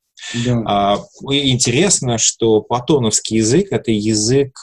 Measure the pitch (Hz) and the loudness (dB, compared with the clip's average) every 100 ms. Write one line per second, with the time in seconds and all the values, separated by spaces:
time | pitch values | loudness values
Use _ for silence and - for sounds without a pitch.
0 | _ _ - 120 123 120 101 101 101 101 | _ _ -10 -6 -2 -2 0 0 0 -2
1 | - - 131 143 139 123 123 123 190 - | -4 -14 -4 0 0 0 0 2 2 0
2 | 127 113 - - 113 107 - 120 123 147 | -2 -2 -2 0 2 2 2 -4 0 2
3 | 110 - - 113 110 151 202 113 - 107 | 2 -2 -2 0 2 2 0 -4 -2 -2
4 | 107 107 107 139 135 - | 0 0 2 0 0 -4